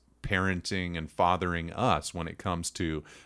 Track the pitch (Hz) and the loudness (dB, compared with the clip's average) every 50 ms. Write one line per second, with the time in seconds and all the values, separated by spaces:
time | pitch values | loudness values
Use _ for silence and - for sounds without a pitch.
0 | _ _ _ _ - - 101 92 95 95 92 87 - - 101 92 90 87 85 82 | _ _ _ _ -2 0 2 2 4 2 0 0 -2 -4 -4 -2 -2 -2 -4 -4
1 | 82 80 - - 90 87 90 82 90 90 85 85 82 82 - - 123 120 82 73 | -6 -4 2 4 4 4 6 4 2 0 0 -2 -2 -4 -2 0 2 2 2 2
2 | - - - 85 80 82 - - - 95 87 85 82 - - - 87 80 78 76 | 0 -4 -6 -6 -6 -6 -8 -6 -4 -2 -2 -2 -4 -6 -4 -2 -2 0 -2 -2
3 | - - - - | -6 -10 -18 -20